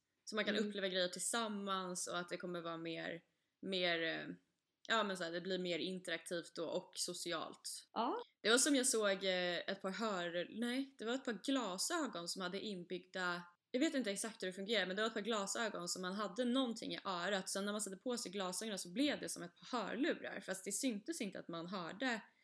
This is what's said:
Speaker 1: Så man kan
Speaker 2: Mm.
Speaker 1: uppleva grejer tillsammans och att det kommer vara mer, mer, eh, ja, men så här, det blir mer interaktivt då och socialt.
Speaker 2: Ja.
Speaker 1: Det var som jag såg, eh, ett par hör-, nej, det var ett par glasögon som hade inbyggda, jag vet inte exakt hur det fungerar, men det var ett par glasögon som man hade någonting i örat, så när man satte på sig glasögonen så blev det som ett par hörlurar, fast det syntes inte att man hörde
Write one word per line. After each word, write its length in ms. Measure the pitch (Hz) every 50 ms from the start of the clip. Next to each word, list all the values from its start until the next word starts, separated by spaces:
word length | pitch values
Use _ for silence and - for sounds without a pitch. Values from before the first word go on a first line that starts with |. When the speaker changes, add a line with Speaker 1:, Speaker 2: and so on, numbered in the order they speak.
| _ _ _ _ _
Speaker 1:
Så 120 | - 214
man 80 | 214 202
kan 120 | 202 202
Speaker 2:
Mm. 120 | 208 220 208
Speaker 1:
uppleva 200 | 202 202 190 190
grejer 200 | 180 185 180 180
tillsammans 1000 | 180 190 - - - 233 226 214 214 202 202 196 190 190 185 180 180 180 -
och 120 | - - 175
att 100 | 180 -
det 80 | 180
kommer 240 | 180 - 180 175 175
vara 160 | 165 165 165
mer, 440 | 165 165 165 160 165 165 170 - 170 - _ _ _ _ _ _ _
mer, 420 | - 190 190 185 180 175 170 165 165
eh, 240 | 160 156 151 151 151 180 - _ _ _ _ _ _ _ _ _ -
ja, 160 | 220 226 208
men 120 | 202 190
så 80 | 180 175
här, 60 | 165
det 100 | 170 175
blir 180 | 170 190 185 180
mer 200 | 185 180 170 160
interaktivt 760 | 151 185 190 180 180 180 165 165 - - 180 170 160 - -
då 100 | - 165
och 280 | 143 - 180 - - -
socialt. 920 | - - - 175 - - 170 170 156 - - - - - - - - - - -
Speaker 2:
Ja. 300 | 220 233 262 381 480 480 - _ _
Speaker 1:
Det 100 | - 202
var 80 | 226 262
som 180 | - 311 285
jag 100 | 262 247
såg, 240 | 262 - 226 208 202 196 190 196
eh, 320 | 190 185 180 180 180 175 160
ett 240 | - - 196 190 -
par 80 | 190
hör-, 560 | 190 185 226 220 202 180 170 175 165 175 170 -
nej, 440 | - 214 233 240 247 269 277 269 - -
det 60 | 220
var 100 | 220 240
ett 100 | 269 -
par 80 | 262 226 185 -
glasögon 840 | - 269 269 233 196 180 190 - - 339 339 302 226 - 170 175 175
som 140 | - 185 185
hade 180 | 180 180 196
inbyggda, 800 | - 220 196 180 175 - 185 180 - - - 190 180 180 175 175 175 - - _ _ _
jag 100 | - 254
vet 140 | 285 320 277
inte 160 | 269 240 202
exakt 320 | 202 196 - 226 202 - -
hur 40 |
det 60 | 185 185
fungerar, 340 | 202 196 196 233 202 185
men 100 | 180 185
det 60 | 208 220
var 40 |
ett 80 | 233 226
par 60 | 226
glasögon 680 | 202 214 233 208 196 190 - 226 233 208 - 175 175 180
som 140 | - 185 185
man 120 | 180 190
hade 300 | 208 214 190 180 240 254
någonting 500 | 240 240 269 269 240 226 - - - 170
i 60 | - -
örat, 440 | 196 185 175 170 190 208 190 185 -
så 120 | - 196
när 120 | 196 202 208
man 80 | 214
satte 160 | 208 196 190
på 200 | 190 - 254 240 233
sig 140 | - 180 180
glasögonen 460 | 202 190 180 185 - 220 226 202 185
så 140 | - 180 175
blev 280 | 220 285 294 233 -
det 80 | - 170
som 140 | - - 170
ett 120 | 170 -
par 220 | _ - - - 233
hörlurar, 600 | 190 180 - 220 285 330 247 - - - 185 196
fast 240 | - - 190 - -
det 80 | 202 208
syntes 480 | - - 262 220 202 - - 330 -
inte 180 | 240 190 - -
att 100 | - -
man 180 | 170 165 165
hörde 540 | 180 202 190 170 160 175 196 262 262 233 208 - - _ _